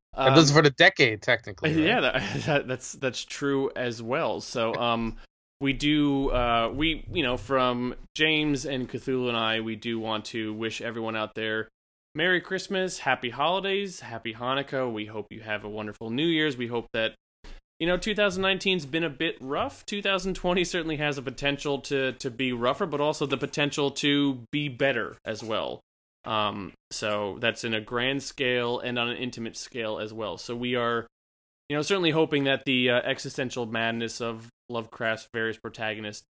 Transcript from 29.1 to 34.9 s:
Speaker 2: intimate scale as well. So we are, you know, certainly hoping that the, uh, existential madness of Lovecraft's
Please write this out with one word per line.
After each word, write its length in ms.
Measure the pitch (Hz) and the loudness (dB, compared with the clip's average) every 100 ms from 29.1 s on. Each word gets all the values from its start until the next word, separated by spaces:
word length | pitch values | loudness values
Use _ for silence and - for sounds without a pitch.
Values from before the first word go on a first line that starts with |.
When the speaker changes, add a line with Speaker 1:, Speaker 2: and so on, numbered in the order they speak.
| 120 | -2
Speaker 2:
intimate 380 | 127 120 113 - | -6 -6 -10 -10
scale 420 | - 127 110 98 | -12 -6 -6 -4
as 120 | 107 | -6
well. 260 | 110 107 85 | -6 -6 -6
So 180 | - 120 | -8 -4
we 180 | 123 | 0
are, 320 | 123 117 117 113 _ _ _ _ _ _ | 0 2 0 -4 _ _ _ _ _ _
you 80 | 147 | -2
know, 60 | |
certainly 280 | 147 196 170 | 2 2 4
hoping 340 | 156 160 151 | 4 4 4
that 200 | 139 135 | 2 2
the, 260 | - 127 123 | 2 4 6
uh, 100 | 120 | 4
existential 600 | 123 131 135 - 127 127 117 | 2 -4 -6 -6 -4 -4 -4
madness 540 | 113 113 117 113 - | -2 0 -2 -4 -4
of 280 | 117 113 117 _ _ | -6 -6 -14 _ _
Lovecraft's 600 | 120 110 | -8 -6